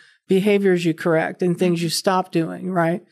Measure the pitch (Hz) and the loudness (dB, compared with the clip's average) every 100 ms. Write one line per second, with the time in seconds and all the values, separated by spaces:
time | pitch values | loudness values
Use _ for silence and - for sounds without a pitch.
0 | _ _ - 190 208 202 196 180 170 160 | _ _ -2 0 2 2 2 2 0 -2
1 | 180 160 - - 180 175 185 170 170 - | 0 0 0 -2 -2 0 0 0 -2 -2
2 | - 185 185 170 165 180 185 185 165 175 | 0 0 0 -4 -4 -6 -6 -2 0 -2
3 | - | -8